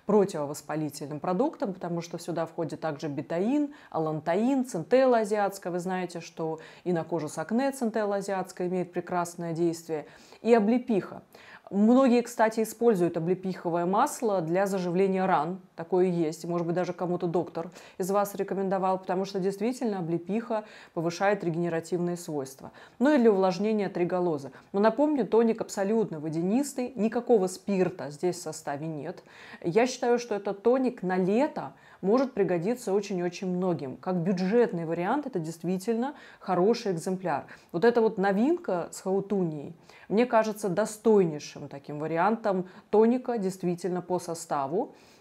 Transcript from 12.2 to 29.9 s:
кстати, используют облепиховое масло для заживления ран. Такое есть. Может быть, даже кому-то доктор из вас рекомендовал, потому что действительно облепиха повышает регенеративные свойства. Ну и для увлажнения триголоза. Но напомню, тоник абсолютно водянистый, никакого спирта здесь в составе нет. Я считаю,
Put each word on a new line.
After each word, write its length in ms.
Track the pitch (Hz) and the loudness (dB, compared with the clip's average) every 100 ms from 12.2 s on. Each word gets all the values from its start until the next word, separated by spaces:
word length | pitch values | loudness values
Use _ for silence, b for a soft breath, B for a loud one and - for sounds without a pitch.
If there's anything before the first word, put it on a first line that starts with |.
кстати, 400 | 233 - 220 220 | 2 2 2 2
используют 560 | 220 - 233 196 170 170 | -4 2 4 4 2 0
облепиховое 640 | 165 185 190 175 180 170 | -2 -2 -2 -6 -2 0
масло 560 | 175 202 294 - 226 196 | 2 2 0 0 0 0
для 260 | 160 180 196 | 0 0 0
заживления 600 | 196 180 175 196 190 185 | 0 0 2 2 2 2
ран. 340 | 165 156 185 - - | 2 0 -6 -12 -14
Такое 300 | 165 185 185 | 0 2 2
есть. 400 | 175 156 165 170 | 2 -2 -4 -4
Может 200 | 175 170 | -2 -2
быть, 80 | |
даже 200 | 170 175 | -2 -2
кому-то 320 | 175 180 180 175 | -4 -4 -2 0
доктор 440 | 170 151 - 165 B B - | -2 -2 -6 -10 B B -6
из 120 | 185 | -2
вас 240 | 196 202 | 0 0
рекомендовал, 640 | 190 196 190 196 190 185 185 | -4 -4 -2 0 0 0 -2
потому 280 | 185 185 190 | -2 -2 -2
что 120 | 196 | -2
действительно 600 | 185 196 220 254 240 196 | -2 -2 -4 -2 -4 -4
облепиха 640 | 160 170 170 214 226 220 214 B B | -2 -4 -2 -4 -2 -4 -6 B B
повышает 500 | 175 165 170 202 208 | -4 -4 0 2 2
регенеративные 720 | 175 165 175 165 165 180 175 175 | 0 0 0 -2 -2 -2 -2 -4
свойства. 540 | 175 147 131 - - B B - | -6 -6 -6 -12 -18 B B 0
Ну 140 | 262 | 4
и 60 | 302 | 6
для 120 | 233 | 6
увлажнения 600 | 190 190 180 214 214 185 | 6 4 2 0 0 0
триголоза. 600 | - 175 180 180 151 135 B B | -2 0 0 0 -2 -6 B B
Но 80 | 196 | 2
напомню, 460 | 220 220 302 294 175 | 4 4 2 2 2
тоник 340 | 214 226 226 | 4 4 2
абсолютно 600 | - - 196 226 202 160 | -4 -4 0 0 0 -4
водянистый, 720 | 156 160 180 233 285 - 247 - | -4 -2 0 0 0 -4 -6 -2
никакого 520 | 220 240 240 226 185 | -2 0 4 4 4
спирта 600 | - - 196 175 - 139 | -2 -2 2 0 -2 -10
здесь 280 | 147 180 175 | -4 -4 -2
в 60 | |
составе 440 | 160 156 - 143 160 | -8 -8 -8 -6 -6
нет. 360 | 151 151 185 B B B B | -8 -10 -12 B B B B
Я 240 | - 185 | 0 2
считаю, 320 | 254 | 2